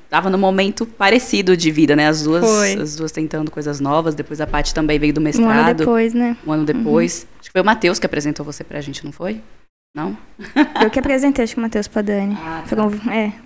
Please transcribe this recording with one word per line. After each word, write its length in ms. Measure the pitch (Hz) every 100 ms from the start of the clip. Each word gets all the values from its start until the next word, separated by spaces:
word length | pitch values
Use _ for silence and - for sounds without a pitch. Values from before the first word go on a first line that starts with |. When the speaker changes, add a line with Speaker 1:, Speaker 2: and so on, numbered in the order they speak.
| -
Speaker 1:
tava 200 | 151 190
num 80 | 190
momento 480 | 190 190 196 202 226
parecido 720 | - 196 233 247 202 185 180
de 140 | 165
vida, 240 | 151 151 147
né? 120 | 151
As 140 | 156
duas, 220 | 151 165 220
Speaker 2:
Foi. 280 | 214 202 196
Speaker 1:
as 200 | 151 156
duas 160 | 160
tentando 380 | - 156 156 151
coisas 280 | - 147 143
novas. 340 | 139 151 165 147
Depois 240 | 139 156
a 60 | 151
Paty 260 | 151 143
também 260 | - 156 151
veio 140 | 147
do 60 | 147
Speaker 3:
Um 40 |
ano 20 | 156 147
Speaker 1:
mestrado. 380 | 226 220 165 165
Speaker 3:
depois, 360 | 190 233 226
né? 240 | 240 240 233 156
Speaker 1:
Um 60 |
ano 80 | 156
Speaker 3:
Uhum. 40 | 151
Speaker 1:
depois. 600 | 135 113 151 175 - - -
Acho 100 | -
que 20 |
foi 100 | 190
o 40 | 190
Matheus 320 | 214 175 180
que 60 | -
apresentou 400 | - 147 147 143
você 180 | -
pra 160 | - 147
gente, 220 | 143 139
não 80 | 151
foi? 300 | - 180 220 - - _ _ _ 147
Não? 200 | 170 214 - - 202 262 294 -
Speaker 3:
Eu 80 | 214
que 100 | 262
apresentei, 440 | 269 269 277 277
acho 120 | 226 -
que 40 |
o 40 |
Matheus 240 | 226 220 208
pra 140 | 220
Dani. 360 | 202 202 202 208
Speaker 1:
Ah, 220 | - 160
tá. 60 | -
Speaker 3:
Foram, 240 | 220 208 208 220
é, 200 | 214 214 -